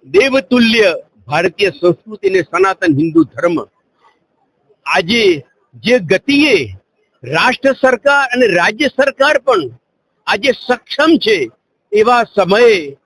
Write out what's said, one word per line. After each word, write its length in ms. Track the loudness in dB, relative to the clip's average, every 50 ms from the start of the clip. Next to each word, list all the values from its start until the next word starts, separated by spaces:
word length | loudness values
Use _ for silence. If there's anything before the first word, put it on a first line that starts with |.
| _
દેવતુલ્ય 960 | -2 0 0 0 2 0 -2 -2 0 0 0 2 2 2 2 2 2 0 -2 -10 _ _ _ _
ભારતીય 440 | -6 -4 -2 -2 -2 -2 -2 -2 -2
સંસ્કૃતિ 580 | -2 0 0 0 0 0 _ -18 -18 -6 -4 -2
અને 140 | -2 -2 -4
સનાતન 560 | _ -2 -2 0 0 -2 _ -2 -2 0 0
હિન્દુ 260 | -2 0 2 0 0
ધર્મ, 360 | 0 _ -4 -4 -2 -2 -2 -8 _ _ _ _ _ _ _ _ _ _ _ _ _ _ _ _ _ _ _ _ _ _ _ _
આજે 560 | -4 -2 -2 -2 0 -2 2 2 2 2 0 -4 _ _ _ _ _ _
જે 240 | -8 -2 0 0 0
ગતિએ 760 | 2 0 -2 -2 _ 0 2 2 2 4 2 0 0 -4 -10 -16 _ _ _ _ _ _ _ _ -14
રાષ્ટ્ર 480 | -6 -4 -2 0 -2 -2 0 -2 -2 -2
સરકાર 560 | 0 -2 -2 -2 0 _ 0 0 0 0 -2 -2
અને 100 | 0 0
રાજ્ય 400 | 0 2 0 0 -2 -2 -2 -4
સરકાર 520 | -4 0 0 -2 -2 0 _ 0 0 0 0
પણ 220 | _ 0 -2 -2 -2 -6 -12 -18 _ _ _ _ _ _ _ _ _
આજે 260 | -6 -6 -2 -2 -2 -4
સક્ષમ 640 | -4 -2 -4 -4 -4 _ _ -4 -2 0 2 2
છે, 340 | 0 2 0 0 0 -2 -6 _ _ _ _ _ _ _ _ 0
એવા 300 | 0 2 4 2 0 0
સમયે 760 | -2 _ -2 0 2 2 4 4 4 4 2 -2 -8 -14 _ _